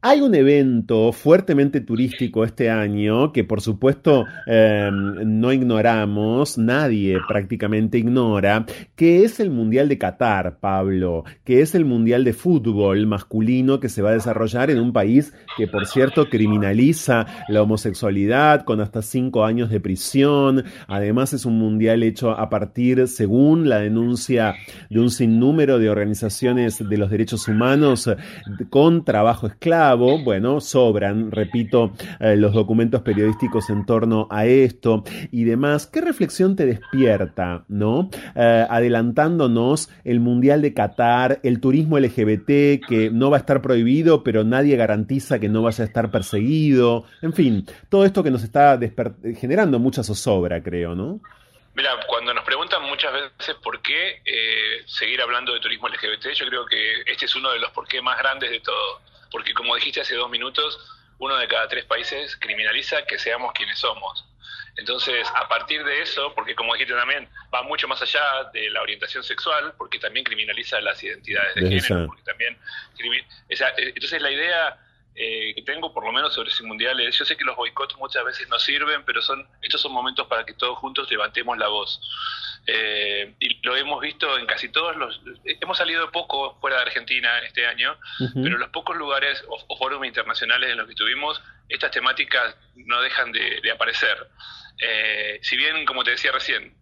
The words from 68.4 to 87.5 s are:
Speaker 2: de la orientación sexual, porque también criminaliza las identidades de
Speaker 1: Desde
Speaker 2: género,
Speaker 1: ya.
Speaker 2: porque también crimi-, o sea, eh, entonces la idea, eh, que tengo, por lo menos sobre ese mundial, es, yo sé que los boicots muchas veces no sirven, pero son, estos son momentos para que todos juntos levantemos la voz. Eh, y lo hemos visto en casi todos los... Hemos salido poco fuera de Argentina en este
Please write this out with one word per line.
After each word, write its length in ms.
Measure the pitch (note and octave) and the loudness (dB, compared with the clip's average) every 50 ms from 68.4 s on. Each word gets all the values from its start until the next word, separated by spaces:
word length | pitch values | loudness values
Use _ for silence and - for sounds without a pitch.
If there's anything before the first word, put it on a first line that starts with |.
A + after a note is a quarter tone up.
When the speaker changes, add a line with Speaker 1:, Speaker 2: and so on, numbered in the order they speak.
| C3 - | -6 -8
Speaker 2:
de 180 | - A2+ G#2+ G#2+ | -8 -8 -8 -6
la 100 | G#2+ G#2+ | -6 -6
orientación 440 | G#2+ G#2 G#2 G#2 - - - C3 B2 | -6 -8 -8 -10 -10 -12 -10 -12 -10
sexual, 500 | - A#2+ - - E3+ D#3 D3+ C#3+ D#3 - | -10 -10 -8 -6 -4 -4 -4 -4 -6 -12
porque 220 | _ A2 - - A2 | _ -12 -12 -10 -8
también 260 | - G#2 G#2+ B2+ C3 | -8 -8 -8 -6 -6
criminaliza 560 | A#2 A2 G#2+ G#2+ G#2+ G#2 A2 A#2+ - - A2 | -6 -6 -6 -6 -6 -6 -8 -8 -6 -8 -6
las 220 | G2+ G2+ F#2+ - | -4 -6 -8 -8
identidades 500 | - G2 F#2 F#2+ _ - G#2 G2 G2+ G2 F#2+ | -10 -12 -12 -12 _ -8 -4 -2 -2 -2 -2
de 60 | G2 | -2
Speaker 1:
Desde 180 | F2+ F#2 G2 F#2+ | -2 0 0 -2
Speaker 2:
género, 220 | F#2 B2 G2 F2 | -2 -2 -2 -4
Speaker 1:
ya. 40 | E2 | -4
Speaker 2:
porque 160 | D#2 - _ | -8 -12 _
también 340 | _ - G2 - A2+ A#2+ A#2 _ _ - - - - _ _ | _ -12 -8 -8 -8 -8 -8 _ _ -18 -18 -18 -18 _ _
crimi-, 300 | - A2+ A#2+ A#2+ B2 - _ - - _ _ | -12 -8 -6 -6 -6 -8 _ -20 -20 _ _
o 40 | - | -6
sea, 140 | - C3+ C3+ | -4 -4 -4
eh, 220 | C3+ - - C3 | -2 -4 -6 -6
entonces 300 | B2 - - C3+ E3 D#3 | -8 -12 -12 -8 -8 -6
la 80 | D3 C#3+ | -6 -6
idea, 480 | C#3 C#3+ D#3 F3 F3 E3+ D#3+ C#3+ - _ _ _ _ _ _ _ _ | -4 -4 -4 -4 -2 -2 -4 -4 -6 _ _ _ _ _ _ _ _
eh, 360 | - A2+ A2+ A2+ A2 A2 A2 G#2+ | -10 -8 -8 -6 -6 -8 -8 -10
que 60 | - | -12
tengo, 300 | - - C#3 D#3+ D#3+ D#3+ | -12 -12 -10 -10 -10 -10
por 120 | _ - G#2+ | _ -10 -10
lo 80 | A2 | -6
menos 200 | A#2 C3 D3 D3 | -6 -4 -4 -4
sobre 180 | - C3+ A#2 - | -6 -6 -8 -6
ese 120 | - - | -8 -8
mundial, 380 | A#2 A2 G#2+ A2 A2+ B2 C3 B2+ | -8 -12 -8 -6 -4 -4 -4 -4
es, 180 | A#2+ A#2+ B2 - | -4 -4 -4 -4
yo 60 | - | -2
sé 120 | - D#3+ | -4 -4
que 80 | - C3 | -4 -6
los 120 | B2+ B2 | -8 -6
boicots 400 | B2 A#2+ A#2 - - C#3 C3+ - _ | -6 -8 -8 -6 -8 -8 -8 -10 _
muchas 260 | C3+ C3+ - C3+ A#2+ | -12 -8 -6 -6 -6
veces 240 | B2+ B2+ - B2 - | -6 -8 -10 -8 -6
no 120 | A#2 A#2+ | -4 -4
sirven, 420 | - - C#3 C#3+ D3+ D3 D3+ C#3+ C3+ | -2 -2 -2 -2 -2 -2 -4 -4 -6
pero 160 | - B2 A#2+ | -6 -6 -4
son, 280 | - - C3+ C3+ C3+ _ _ _ | -4 -4 -6 -8 -10 _ _ _
estos 180 | - - - - | -8 -6 -6 -4
son 120 | - C#3+ | -4 -4
momentos 360 | C3+ B2 B2 C3 C3 C#3 B2+ _ | -6 -6 -6 -4 -6 -6 -6 _
para 180 | B2 A2+ A2+ | -6 -6 -6
que 80 | - A#2 | -10 -8
todos 240 | _ B2+ B2 B2 - | _ -6 -6 -6 -8
juntos 320 | - C3+ C3 C#3+ C3+ B2+ | -12 -8 -8 -8 -6 -4
levantemos 480 | B2 G#2+ G#2 G#2+ _ A#2+ A#2 A#2+ A#2+ A2+ | -6 -4 -6 -6 _ -8 -6 -6 -6 -4
la 80 | A2 | -4
voz. 340 | G#2 G#2 G#2 G2 - - - - - - - - - - - - - - - _ | -4 -4 -4 -6 -8 -10 -12 -12 -14 -12 -10 -10 -10 -10 -12 -14 -14 -16 -10 _
Eh, 680 | - A2+ A2 A2 G#2+ G#2+ G#2 G#2 G2+ G2+ G2+ G2+ G#2 _ _ | -4 -4 -4 -4 -4 -4 -4 -4 -4 -4 -6 -8 -10 _ _
y 200 | - A#2 - - | -6 -6 -6 -6
lo 140 | - B2 B2+ | -6 -4 -4
hemos 240 | C3 C#3 D3 D3 C3+ | -4 -4 -6 -8 -8
visto 380 | D3 D3+ D3 _ - D3+ C3+ B2+ | -8 -12 -8 _ -6 -4 -4 -6
en 80 | A#2 | -4
casi 240 | A2+ G#2+ - - A#2 | -6 -6 -6 -8 -6
todos 260 | - D#3 D#3+ E3+ D#3+ | -4 -4 -4 -4 -6
los... 240 | D#3 C3+ A#2 - - _ - B2 _ _ | -8 -10 -10 -10 -16 _ -20 -20 _ _
Hemos 320 | - D#3+ _ F3+ E3+ F#3+ | -12 -10 _ -8 -8 -6
salido 340 | - F3 E3 E3 E3 E3 D#3+ | -6 -4 -4 -4 -4 -6 -6
poco 460 | - F3 E3+ _ - C#3 C#3 C3+ - _ | -8 -10 -8 _ -8 -8 -8 -8 -10 _
fuera 140 | - C#3 C3+ | -6 -4 -2
de 60 | B2+ B2 | -2 -4
Argentina 540 | A#2+ - B2 A#2 A#2 C3 B2+ A#2+ A#2+ A#2+ A#2 | -4 -6 -8 -6 -4 -4 -2 -2 -2 -4 -4
en 60 | A#2 | -6
este 220 | A#2 | -6